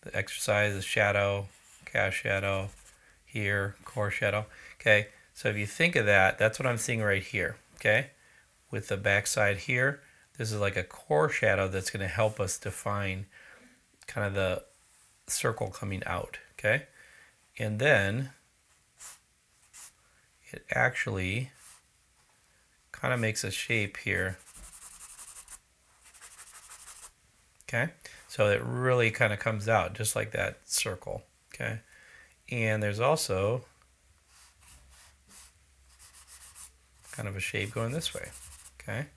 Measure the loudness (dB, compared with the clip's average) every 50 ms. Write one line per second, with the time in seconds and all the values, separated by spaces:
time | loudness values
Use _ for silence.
0 | -12 -4 -4 -4 -4 -4 -4 -2 2 2 4 4 4 2 0 -2 -4 -2 2 4
1 | 4 4 4 4 2 2 0 -2 -4 -8 -14 -20 -20 -20 -20 -20 -18 -4 0 0
2 | 0 2 0 -2 -2 0 0 0 0 0 0 -2 -2 -6 -10 -14 -20 -20 -20 -20
3 | _ -20 -20 _ _ -10 -6 -2 0 0 0 0 0 -2 -4 -10 -16 -10 -4 -2
4 | -2 -2 0 0 0 0 0 0 -4 -6 -12 -20 -20 -20 -20 _ 6 8 8 8
5 | 6 0 -10 -20 -20 _ _ -4 -2 -2 0 0 -2 -4 0 0 0 2 4 4
6 | 6 8 8 8 8 6 6 4 2 2 2 2 0 0 0 0 0 -2 0 0
7 | 2 2 2 2 0 -2 -2 -2 -2 -2 -4 -8 -16 _ -18 -2 2 4 4 4
8 | 2 -2 -10 _ _ -20 -20 -20 _ _ _ _ _ _ -6 -6 -2 -2 -4 0
9 | 2 4 4 4 4 2 2 4 4 4 2 0 -2 -2 0 2 2 2 0 -2
10 | -12 -20 -20 _ -20 _ _ -6 -4 -4 0 0 0 0 0 -2 -4 -4 -10 -18
11 | -4 0 2 2 4 2 2 2 4 4 4 4 2 0 0 -2 -2 -2 -2 -2
12 | -4 -4 0 2 2 2 2 -2 -2 -2 -2 -4 -4 -8 -8 -4 -4 -2 -2 -2
13 | -2 -2 -2 -4 -6 -10 -14 -20 -20 -20 -20 -20 -20 -20 _ _ _ _ _ _
14 | -18 -8 -4 -2 -2 0 0 0 0 0 0 -2 -6 -14 -20 -20 -20 -20 -20 -20
15 | -20 -20 -20 _ _ -4 -4 0 0 0 0 0 -4 -6 -6 -8 -6 -6 -6 -6
16 | -4 -4 -4 -4 -6 -8 -12 -16 -18 -18 -18 -2 2 2 2 2 0 -6 -20 -20
17 | -20 -20 -20 -20 -20 -20 _ _ _ _ _ -6 -4 -4 -2 2 4 6 6 6
18 | 6 4 0 -2 -4 -6 -8 -18 _ _ _ _ _ _ _ _ _ _ _ _
19 | -12 -12 -12 -12 _ _ _ _ _ _ _ _ -20 -20 -14 -12 -12 -12 -14 _
20 | _ _ _ _ _ _ _ _ _ -16 -16 -16 -6 -4 0 2 2 2 2 -2
21 | -4 -2 -2 -2 0 0 -2 -2 -4 -6 -12 -18 -18 -18 -18 -20 _ _ _ _
22 | _ _ _ _ _ _ _ _ _ _ _ _ _ _ _ _ _ _ -10 -4
23 | 0 0 0 2 2 0 0 0 -2 -2 -2 -4 0 2 2 2 2 0 -4 -6
24 | -2 0 0 0 0 0 -2 -6 -10 -14 -14 -12 -12 -12 -12 -10 -12 -12 -10 -10
25 | -10 -10 -8 -8 -8 -8 -8 -10 -10 -12 -12 -14 _ _ _ _ _ _ _ -20
26 | -20 -20 -18 -16 -16 -16 -14 -14 -16 -14 -14 -14 -14 -12 -12 -12 -10 -10 -10 -10
27 | -10 -12 -14 _ _ _ _ _ _ _ _ _ -12 -4 0 0 0 -2 -4 -12
28 | -20 -20 -18 -18 -16 -14 0 4 4 6 6 4 2 -2 -2 0 2 4 4 6
29 | 4 4 4 4 2 2 2 0 0 -2 -2 0 2 4 4 4 4 2 -2 0
30 | 0 2 2 2 -2 -2 -2 -2 -2 -2 -4 -8 -8 0 0 0 2 0 -4 -6
31 | -6 -8 -8 -8 -10 _ _ _ _ _ -10 -6 -6 -4 -4 -6 -10 _ -20 -20
32 | -20 -20 -20 -20 -20 -20 -20 _ _ -8 -4 0 0 2 2 2 0 -2 0 2
33 | 2 2 4 2 2 2 2 2 2 2 0 -2 -4 -10 _ _ _ _ _ _
34 | _ _ _ _ _ _ -20 -20 -20 -20 -20 _ -20 -20 -20 -20 -20 -20 -20 -20
35 | -20 -20 -20 _ _ _ -14 -14 -14 -14 -18 _ _ _ _ _ -20 -20 -20 -20
36 | -20 -18 -18 -18 -16 -16 -14 -14 -14 -14 -10 -10 -10 -10 -12 _ _ _ _ -20
37 | -14 -10 -6 -6 -6 -4 -4 -4 -6 -2 -2 -2 -2 -2 -2 -2 -2 -2 -2 -2
38 | -2 -2 -4 -4 -8 -8 -10 -8 -10 -10 -10 -12 -14 -16 -16 -12 -8 -6 -4 -4
39 | -6 -8 -12